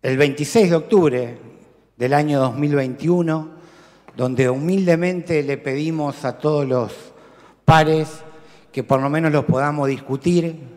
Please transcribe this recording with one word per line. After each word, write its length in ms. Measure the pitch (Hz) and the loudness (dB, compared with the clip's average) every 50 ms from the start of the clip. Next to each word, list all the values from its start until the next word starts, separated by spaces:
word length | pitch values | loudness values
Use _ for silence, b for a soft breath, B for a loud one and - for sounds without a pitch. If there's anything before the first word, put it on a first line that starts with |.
el 140 | - 131 131 | -2 -2 2
veintiséis 540 | 131 147 143 131 147 147 143 - 233 208 170 | 2 2 2 2 -4 -6 0 2 2 4 4
de 60 | 170 | 2
octubre 600 | 160 156 - 220 202 170 147 123 123 123 117 117 - - - - - - - _ _ _ _ _ | 0 2 2 4 4 4 4 2 0 -4 -6 -10 -16 -20 -20 -20 -20 -20 -20 _ _ _ _ _
del 160 | _ 120 127 143 | _ -2 0 2
año 260 | 147 151 151 147 139 | 2 2 2 0 0
dos 160 | 135 127 113 | 0 0 -2
mil 180 | 135 147 147 143 | -2 -2 0 0
veintiuno, 760 | 143 135 127 123 - - 160 175 180 170 160 156 160 156 160 - B B B B B B B B B B B _ | 0 -2 -4 -6 -4 -2 0 0 0 0 -2 -2 -4 -6 -10 -16 B B B B B B B B B B B _
donde 340 | - 120 127 127 117 135 127 | -4 -4 -2 0 0 2 2
humildemente 960 | 127 135 151 170 190 196 190 175 165 160 175 180 185 180 165 175 165 151 143 | 0 -2 -2 -2 0 0 2 2 2 2 0 -2 -4 -4 -4 -2 -2 -2 0
le 140 | 135 139 | -2 -6
pedimos 680 | 135 - 139 131 143 151 160 160 156 147 143 139 - - | -6 -6 -6 -6 -4 -4 -4 -4 -4 -4 -6 -6 -6 -6
a 140 | 127 120 | -8 -6
todos 280 | - - 151 156 147 143 | -2 -2 0 0 0 0
los 280 | 131 127 127 117 98 - - - - - B B B B B B B B B _ | 0 0 -2 -2 -4 -8 -16 -20 -20 -20 B B B B B B B B B _
pares 420 | - 160 160 156 156 160 156 156 147 - - - B B B B B B B B B | 6 6 6 6 4 2 0 0 -4 -10 -18 -20 B B B B B B B B B
que 120 | - 135 120 | -8 -8 -2
por 180 | - 139 131 | 0 0 0
lo 80 | 135 139 | 0 0
menos 240 | 147 160 165 156 147 | 0 0 0 2 2
los 100 | 147 131 | 2 2
podamos 460 | - 123 131 139 147 151 147 139 135 | 2 0 0 0 -2 -2 -2 -2 -2
discutir 680 | 135 123 - - 135 135 - 175 180 175 165 170 160 151 139 123 - | -2 -4 -6 -8 -8 -2 0 2 2 2 0 -2 -8 -10 -16 -20 -20